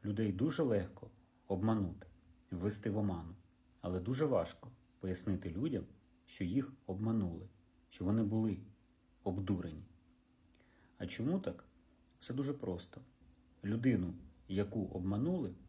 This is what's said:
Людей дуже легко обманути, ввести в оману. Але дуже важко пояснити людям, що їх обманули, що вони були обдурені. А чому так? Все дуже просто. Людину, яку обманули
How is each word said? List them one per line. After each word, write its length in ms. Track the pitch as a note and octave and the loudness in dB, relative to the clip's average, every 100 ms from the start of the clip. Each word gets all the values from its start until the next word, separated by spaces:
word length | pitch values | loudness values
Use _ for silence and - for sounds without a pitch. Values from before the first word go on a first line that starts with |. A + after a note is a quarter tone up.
Людей 280 | G#2 G2+ A2 | -2 0 0
дуже 300 | F#2 C#3 D#3 | 2 0 2
легко 480 | D3 G#2 F2+ - - - - _ _ | 4 2 0 -8 -18 -20 -20 _ _
обманути, 580 | G2 G#2+ A2 F#2+ - - - - - _ | 0 2 4 2 -4 -14 -20 -20 -20 _
ввести 400 | F2 F#2+ G#2 A2+ | -2 0 2 2
в 80 | G#2 | 0
оману. 360 | G2+ F2 E2 F#2 - _ _ - | 0 0 -6 -14 -20 _ _ -10
Але 200 | F2 F2+ | -4 -2
дуже 260 | F2+ C3 D3+ | 0 2 4
важко 440 | A#2 E2 - - - _ _ | 2 2 -4 -10 -20 _ _
пояснити 500 | F#2+ F2+ - F#2 F#2 | -4 -2 0 0 -2
людям, 340 | E2 D3 A#2+ - - _ _ - | -2 -2 -2 -4 -16 _ _ -6
що 180 | - | -2
їх 280 | F2+ A2+ - - - | 0 0 0 -8 -6
обманули, 640 | F#2+ A2 A2+ F#2 E2 F#2 - _ _ _ | -2 2 2 2 -2 -10 -18 _ _ _
що 160 | - | -6
вони 180 | F#2 G#2+ | 2 2
були 360 | G#2 A2 A2 F#2+ - - _ _ _ _ | 4 2 2 0 -6 -20 _ _ _ _
обдурені. 600 | - F#2 F#2+ F#2+ E2+ D#2 - - - - _ _ - _ - - - _ | -4 -2 0 0 0 -8 -14 -20 -20 -20 _ _ -20 _ -20 -20 -20 _
А 80 | F#2+ | -4
чому 320 | - A#2 F#3+ | 0 2 2
так? 260 | F#3 E2+ - - _ _ _ - | 0 -6 -12 -20 _ _ _ -14
Все 160 | - | -6
дуже 200 | C3+ C#3 | -2 -2
просто. 460 | C#3 - F2 - - - _ - - - - | -2 -2 -4 -6 -14 -20 _ -20 -20 -20 -10
Людину, 500 | G2 A2 B2 G#2+ F2+ E2+ - - - | -2 2 4 4 2 -4 -14 -20 -4
яку 380 | F#2+ G2 A2+ F#2 | 0 0 0 -2
обманули 680 | F#2 F#2 G2+ C#3+ F3+ A2+ F#2 | -2 0 2 2 0 -2 -6